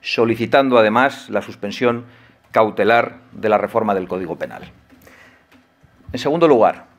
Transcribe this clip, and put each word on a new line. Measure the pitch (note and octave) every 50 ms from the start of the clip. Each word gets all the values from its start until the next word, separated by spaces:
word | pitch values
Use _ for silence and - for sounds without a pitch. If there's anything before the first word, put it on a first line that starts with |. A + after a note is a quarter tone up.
solicitando | _ - - - A#2 A2+ A2+ A#2 A#2+ A2+ A#2 C#3+ C#3 C3+ B2 A#2+
además | A2 G#2+ G#2+ A#2 C3 C#3 C3 - - -
la | G#2 G#2
suspensión | G2 - G2+ - - G2+ F#2+ - B2+ A#2+ A#2+ A#2 A#2+ A#2 - _ _ _ _ _ _ _
cautelar | - A#2 A2 G#2+ F#2 - G#2 G#2 A2+ A#2 A2+ - - - _ _
de | - G#2 G2+ G#2+
la | G#2 G#2
reforma | G2+ G2 - A#2 A2 G#2+ G2+
del | F#2+ F#2 F2+
Código | F2 F#2 F#2 E2 E2+ -
Penal. | D2+ C#2 - - - - - _ _ _ _ _ _ - _ _ - - _ _ _ _ _ _ _ _ _ _ _ _ _ _ _ -
En | - B2+
segundo | - D3+ D3 E3+ E3+ D#3
lugar | C#3+ A#2+ G#2+ F2+ E2 - - _ _